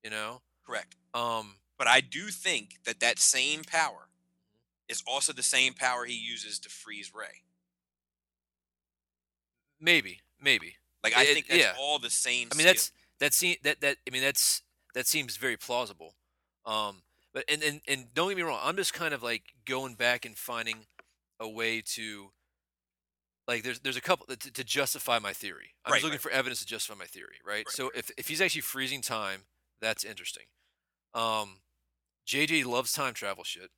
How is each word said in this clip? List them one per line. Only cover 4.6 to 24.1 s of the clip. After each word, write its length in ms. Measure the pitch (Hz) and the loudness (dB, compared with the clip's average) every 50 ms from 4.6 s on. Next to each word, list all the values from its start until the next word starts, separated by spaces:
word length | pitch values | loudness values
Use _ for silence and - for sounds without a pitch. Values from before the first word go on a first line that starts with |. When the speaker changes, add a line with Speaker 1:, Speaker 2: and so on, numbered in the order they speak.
| _ _ _ _ _ _ | _ _ _ _ _ _
Speaker 2:
is 140 | 117 - - | -8 -8 -6
also 260 | - 127 139 139 - 147 | -4 -2 0 0 0 -2
the 100 | 123 123 | 0 -2
same 320 | - - 131 131 131 123 | 2 4 4 4 4 2
power 300 | - 135 127 127 123 120 | 0 0 0 0 0 -4
he 80 | 120 123 | -6 -6
uses 440 | 117 110 113 117 113 107 107 104 95 | -8 -8 -8 -10 -10 -10 -8 -10 -10
to 80 | - 107 | -10 -12
freeze 420 | - - - 113 107 104 98 92 95 | -16 -18 -16 -14 -14 -14 -14 -16 _
Rey. 280 | 107 107 - - - _ _ _ _ _ _ _ _ _ _ _ _ _ _ _ _ _ _ _ _ _ _ _ _ _ _ _ _ _ _ _ _ _ _ _ _ _ _ _ _ _ _ _ _ _ _ _ _ | -14 -14 -14 -14 -18 _ _ _ _ _ _ _ _ _ _ _ _ _ _ _ _ _ _ _ _ _ _ _ _ _ _ _ _ _ _ _ _ _ _ _ _ _ _ _ _ _ _ _ _ _ _ _ _
Speaker 1:
Maybe, 400 | 156 165 175 160 117 95 90 87 _ _ _ _ | 4 6 6 6 4 0 -8 -14 _ _ _ _
maybe. 360 | 135 143 131 104 82 82 90 _ _ _ _ _ - | 4 4 4 4 2 -4 -16 _ _ _ _ _ 0
Speaker 2:
Like, 120 | 113 113 | 4 6
I 100 | 120 131 | 6 8
Speaker 1:
It, 100 | 143 147 | 8 6
Speaker 2:
think 140 | 156 147 - | 4 4 2
that's 100 | 151 175 | 6 6
Speaker 1:
yeah. 160 | 143 104 90 | 6 6 4
Speaker 2:
all 220 | 101 139 143 147 147 | 0 -2 -2 -2 -2
the 120 | 120 117 | -2 -2
same 380 | - - - 127 123 123 120 117 | -2 0 0 0 0 -2 -2 -4
Speaker 1:
I 40 | - | 0
mean, 80 | 151 156 | 4 6
Speaker 2:
skill. 80 | 175 | 6
Speaker 1:
that's, 220 | 185 - - - _ _ _ _ _ _ | 8 6 4 -2 _ _ _ _ _ _
that 160 | 139 147 - | 0 2 4
se-, 240 | - - 180 175 147 _ | 4 2 2 0 0 _
that, 180 | 143 151 - | -2 0 2
that, 180 | - 143 139 - _ | 0 0 0 0 _
I 40 | - | -8
mean, 120 | 127 131 131 | -4 0 0
that's, 400 | 139 139 - - - - - - _ _ _ _ _ _ | 0 2 2 2 2 2 0 -2 _ _ _ _ _ _
that 120 | 123 127 | -4 -2
seems 300 | - - 156 139 123 107 | 0 0 0 -2 -4 -6
very 200 | - 127 131 117 | -4 -2 -2 -2
plausible. 600 | 104 - - 123 120 123 107 101 82 80 80 _ _ _ _ _ _ _ _ _ _ _ | -2 -4 -2 -2 -2 -2 -2 -6 _ -18 -20 _ _ _ _ _ _ _ _ _ _ _
Um, 380 | 113 110 107 107 104 98 95 _ _ _ _ _ _ _ | -2 -2 0 -2 -2 -6 -10 _ _ _ _ _ _ _
but, 120 | 131 127 - | -8 -2 -2
and, 140 | 147 151 151 | -2 0 2
and, 180 | 151 147 151 _ - | 0 -2 -2 _ -2
and 260 | 139 135 127 117 117 | -2 -2 -2 -6 0
don't 140 | 143 170 190 | 0 0 2
get 80 | 202 | 2
me 60 | 185 175 | -2 -2
wrong, 180 | 165 139 107 82 | -2 -2 -2 0
I'm 140 | 139 170 | -2 0
just 180 | 190 190 - - | 0 -2 -2 -2
kind 180 | - 170 160 147 | -2 -2 -2 -2
of, 100 | 131 113 | -2 -4
like, 200 | 120 117 110 _ - _ _ _ | -4 -4 -4 _ -12 _ _ _
going 280 | - 131 131 135 131 120 | -4 -2 -2 -2 -4 -4
back 280 | 104 120 120 123 123 - | 2 4 4 4 4 0
and 140 | 123 107 - | -8 -12 -12
finding 480 | - - 120 117 113 113 113 110 107 _ _ _ - _ _ _ _ _ _ _ | -8 -6 -6 -4 -4 -4 -6 -8 -10 _ _ _ -20 _ _ _ _ _ _ _
a 80 | 113 110 | -10 -8
way 340 | 110 110 113 113 113 113 110 | -4 -2 0 0 0 0 -4
to, 480 | - - - 113 110 107 101 98 98 _ _ _ _ _ _ _ _ _ _ _ _ _ _ _ _ _ _ _ _ _ _ _ - | -4 -6 -6 -6 -8 -10 -12 -14 -20 _ _ _ _ _ _ _ _ _ _ _ _ _ _ _ _ _ _ _ _ _ _ _ -4
like, 140 | 120 117 107 | -4 -2 -2
there's, 160 | 127 123 120 | -4 -8 -4
there's 160 | _ 135 131 | _ -4 -4
a 40 | 123 | -4
couple, 260 | - - | 0 0